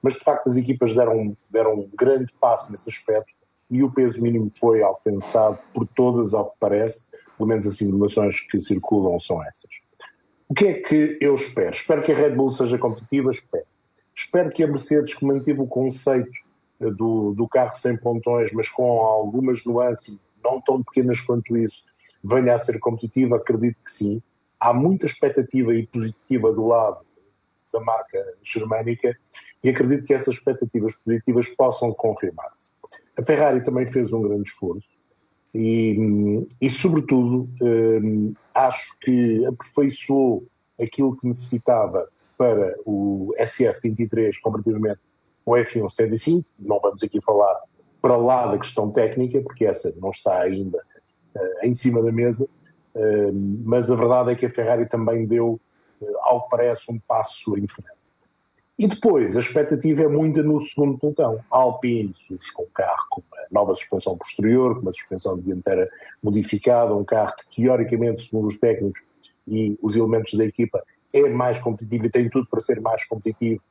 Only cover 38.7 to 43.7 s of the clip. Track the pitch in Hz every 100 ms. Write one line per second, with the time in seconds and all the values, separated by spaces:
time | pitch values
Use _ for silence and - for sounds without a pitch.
38.7 | 127 - - 127 127 120 110 123 123 -
39.7 | - 139 135 - 139 131 104 - _ _
40.7 | _ 120 - 139 127 123 120 - 120 -
41.7 | 120 104 90 85 _ _ _ 127 110 95
42.7 | 90 - 104 101 98 95 113 117 - 120